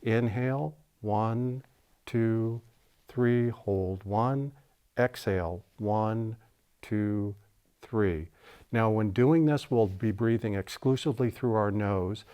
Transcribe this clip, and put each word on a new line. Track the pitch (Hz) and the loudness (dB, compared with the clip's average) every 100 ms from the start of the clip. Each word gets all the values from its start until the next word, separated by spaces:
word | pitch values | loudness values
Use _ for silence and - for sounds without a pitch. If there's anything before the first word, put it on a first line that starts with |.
inhale, | 120 113 120 107 127 131 156 156 _ _ | 0 0 0 -2 -2 -2 -4 -8 _ _
one, | 107 107 110 113 123 127 - _ _ _ | -2 0 0 0 -4 -6 -12 _ _ _
two, | - 120 113 113 113 117 - _ _ _ _ | -6 0 0 0 -2 -6 -12 _ _ _ _
three, | - 120 120 120 | 0 2 2 0
hold | 113 - 98 95 95 | -2 -4 -2 -2 -4
one, | 98 101 120 139 139 - _ _ _ - | -4 0 0 -2 -6 -10 _ _ _ -2
exhale, | 123 - - 95 85 90 - _ | -2 0 -2 -2 -2 -6 -12 _
one, | 104 107 110 110 113 113 _ _ _ _ | -2 0 0 -2 -4 -8 _ _ _ _
two, | - 107 104 104 101 101 _ _ _ _ | -6 -2 0 -2 -4 -8 _ _ _ _
three. | - 117 104 82 80 _ - - - | -6 0 2 0 -6 _ -20 -20 -4
Now, | 120 110 | 0 2
when | 110 107 | 2 0
doing | 98 127 165 156 | 4 4 6 4
this, | 147 - | 2 0
we'll | 120 107 | 2 2
be | 92 110 | 2 -2
breathing | 101 117 113 113 | 0 2 2 0
exclusively | 98 95 - 139 131 - 123 123 | -4 -4 -4 0 0 0 0 -2
through | 101 127 | 0 0
our | 110 104 | 2 2
nose | 104 104 101 90 107 - | 2 0 0 -2 -4 -10